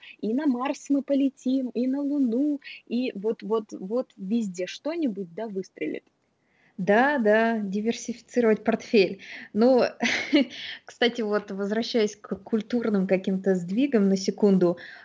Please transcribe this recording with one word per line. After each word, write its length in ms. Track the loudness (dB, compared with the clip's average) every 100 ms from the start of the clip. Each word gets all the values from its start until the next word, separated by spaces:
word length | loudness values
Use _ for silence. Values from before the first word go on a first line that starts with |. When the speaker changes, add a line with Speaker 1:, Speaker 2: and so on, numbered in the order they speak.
| -20 -8
Speaker 1:
и 140 | -4
на 140 | 0 0
Марс 420 | 0 -2 -6 -2
мы 140 | -2
полетим, 680 | 0 0 0 -2 -2 -2 -2
и 160 | -2 -2
на 140 | -2
Луну, 580 | -2 0 0 2 0 -2 -8 -20 -6
и 240 | -4 -4
вот, 300 | -4 -4 -4
вот, 220 | -2 -4 -4
вот 360 | -10 -6 -4 -4 -8
везде 480 | -4 -2 -2 -6 -8
что-нибудь, 680 | -8 -6 -4 -4 -4 -8 -10
да, 120 | -8
выстрелит. 560 | -8 -10 -8 -8 -8 -12 _ _ _ _ _ _ -4
Speaker 2:
Да, 400 | 2 4 4 2
да, 420 | 4 4 4 0
диверсифицировать 1040 | -4 -4 -4 -4 -8 -12 -6 0 2 2
портфель. 560 | 0 -2 2 2 2 0 -14 -18 -6
Ну, 320 | 2 4 6 4 0 -4 -4 2
<laughs> 540 | 2 2 -4 -14 -16 -18
кстати, 360 | -2 -2 0
вот 300 | -2 -2 -4
возвращаясь 640 | -6 -4 -2 0 0 0 -2
к 220 | -10 -10
культурным 680 | -4 -4 -2 -2 0 0 2
каким-то 480 | 2 2 0 0 0
сдвигам 520 | 0 0 2 4 4
на 80 | 2
секунду, 600 | 0 2 4 6 4 2 -8 -20